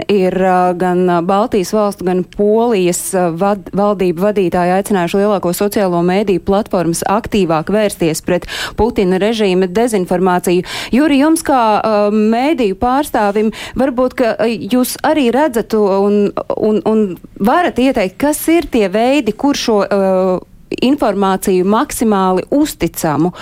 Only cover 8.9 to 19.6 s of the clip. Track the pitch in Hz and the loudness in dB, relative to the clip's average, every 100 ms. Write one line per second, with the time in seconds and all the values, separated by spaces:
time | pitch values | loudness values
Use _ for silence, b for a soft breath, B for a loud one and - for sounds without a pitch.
8.9 | 240 190 185 202 226 208 185 185 180 240 | 0 0 2 0 0 0 2 0 0 0
9.9 | 214 175 180 190 180 180 175 180 B B | 0 0 0 2 0 2 0 -2 B B
10.9 | 233 311 285 294 320 - 269 226 214 - | 0 2 4 2 2 2 2 2 2 0
11.9 | 208 208 214 214 226 269 247 220 196 247 | 0 2 2 2 2 0 0 0 0 0
12.9 | 262 294 254 208 202 214 - B B 262 | 0 0 0 0 0 -2 -4 B B -2
13.9 | 240 254 - 240 - 226 220 190 247 254 | 0 -2 0 -2 0 -2 -2 -2 0 0
14.9 | - - 311 254 233 311 233 - 220 208 | -2 0 2 2 2 0 0 -2 0 2
15.9 | 190 202 208 202 - - - - 214 - | 2 2 2 0 -2 -6 -2 0 0 0
16.9 | 220 208 170 - - 202 311 349 226 262 | 0 0 -4 -12 -4 0 2 0 0 0
17.9 | 247 190 - 285 302 - 330 330 247 196 | 0 -2 -2 -2 -2 0 0 2 0 0
18.9 | 196 240 285 220 202 277 285 | 0 2 2 0 -2 0 0